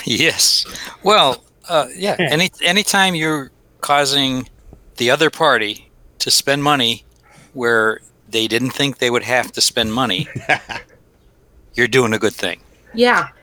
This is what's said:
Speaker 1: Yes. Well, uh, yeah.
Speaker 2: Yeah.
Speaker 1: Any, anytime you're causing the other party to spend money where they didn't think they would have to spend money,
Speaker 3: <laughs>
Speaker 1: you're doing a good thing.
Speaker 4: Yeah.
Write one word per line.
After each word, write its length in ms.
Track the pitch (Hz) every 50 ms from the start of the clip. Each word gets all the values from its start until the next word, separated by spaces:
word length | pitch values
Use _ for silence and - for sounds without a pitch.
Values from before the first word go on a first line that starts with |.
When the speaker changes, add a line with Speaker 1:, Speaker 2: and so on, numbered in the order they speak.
| -
Speaker 1:
Yes. 600 | - 117 98 156 160 - - - - - - - - - - - - - - -
Well, 400 | 190 214 202 160 135 123 - _ _ _ _ _
uh, 180 | - 175 156 139 - -
yeah. 220 | 185 190 208 170
Speaker 2:
Yeah. 120 | - 180 135
Speaker 1:
Any, 180 | 139 160 185 175 - - -
anytime 500 | 170 175 208 208 - - 202 190 190 175
you're 380 | 160 156 160 156 147 131 123 _ _ _ _ _ _
causing 680 | - - 143 143 143 135 139 143 139 131 131 127 123 - - - - - - - _ - _
the 160 | - 117 120
other 180 | 139 147 160 147
party 600 | - - 165 147 131 113 107 104 104 - - _ _ _ - - _ _
to 120 | - -
spend 320 | - - - 139 139 143 143
money 400 | 147 147 135 120 117 113 110 - _ _ _ _ _ - - - _ _
where 440 | 135 120 117 117 113 110 110 110 - - - _ _ _ -
they 180 | 104 113 113
didn't 220 | 113 113 117 123 131
think 300 | - - 143 139 123 -
they 100 | 127 123
would 140 | 120 120 113
have 260 | 120 123 123 110 107
to 80 | - -
spend 320 | - - - 123 113 110 110
money, 360 | 123 131 113 92 - - - - 110 - - - - - - 113 - - _ _ _
Speaker 3:
<laughs> 720 | _ _ _ _ _ _ _ _ _ _ _ - _ _ -
Speaker 1:
you're 160 | 113 120 117
doing 240 | 110 131 123 110 110
a 40 | 107
good 120 | - 104 -
thing. 280 | - - 90 85 - _ _ _ _ _ _ -
Speaker 4:
Yeah. 340 | 220 240 247 233 180 160 - - -